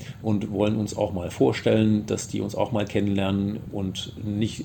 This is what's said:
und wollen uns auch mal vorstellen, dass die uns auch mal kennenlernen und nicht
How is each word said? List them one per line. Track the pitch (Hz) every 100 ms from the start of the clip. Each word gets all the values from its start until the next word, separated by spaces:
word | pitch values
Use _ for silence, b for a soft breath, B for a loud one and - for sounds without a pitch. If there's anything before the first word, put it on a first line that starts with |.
| B B
und | 110 104 104
wollen | 98 104 110
uns | 104 -
auch | 104
mal | 90 87
vorstellen, | - 127 117 - 110 110 107 107
dass | 107 -
die | 104
uns | 101 101
auch | 104
mal | 107
kennenlernen | 104 104 101 98 95 98 98 107 -
und | 107 95 90 - -
nicht | 107 104 110 -